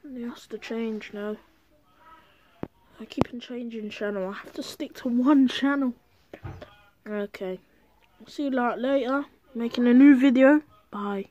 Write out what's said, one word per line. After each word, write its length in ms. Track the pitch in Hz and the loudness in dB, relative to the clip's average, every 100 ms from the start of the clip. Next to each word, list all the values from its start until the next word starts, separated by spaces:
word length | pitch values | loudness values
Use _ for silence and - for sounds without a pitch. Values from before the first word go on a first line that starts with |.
It 240 | 294 254 240 | -16 -12 -12
has 180 | 302 - | -14 -16
to 100 | 214 | -16
change 540 | - 226 226 214 - | -10 -8 -6 -8 -12
now. 220 | 208 208 214 _ _ _ _ _ _ - - _ _ _ _ - _ _ - | -10 -10 -10 _ _ _ _ _ _ -20 -20 _ _ _ _ -20 _ _ -20
I 40 | |
keep 280 | 220 - - | -14 -4 -4
on 80 | 247 | -4
changing 480 | - 247 240 226 214 | -14 -12 -10 -10 -12
channel. 400 | - 208 202 185 | -8 -6 -6 -8
I 40 | |
have 200 | 202 - | -10 -14
to 100 | - | -14
stick 300 | - - 285 - | -14 -12 -12 -8
to 100 | 254 | -4
one 400 | 240 254 294 254 | 0 4 4 4
channel. 440 | - 277 285 262 240 _ _ _ - - - - _ _ _ | 2 -2 0 -4 -6 _ _ _ -16 -14 -14 -20 _ _ _
Okay. 540 | 214 208 202 - 190 185 _ _ _ _ _ _ 220 | -12 -10 -10 -10 -10 -10 _ _ _ _ _ _ -16
See 160 | - | -8
you 80 | 285 | -4
lot 280 | 262 240 196 | -2 -2 -2
later. 460 | 254 277 240 277 285 _ _ | -2 -2 0 -4 -6 _ _
Making 340 | 226 233 - 240 | -8 -6 0 4
a 60 | |
new 220 | 247 285 262 | 8 10 8
video. 440 | 269 247 269 302 - _ _ | 6 6 6 6 0 _ _
Bye. 340 | 202 202 202 196 | -8 -6 -8 -10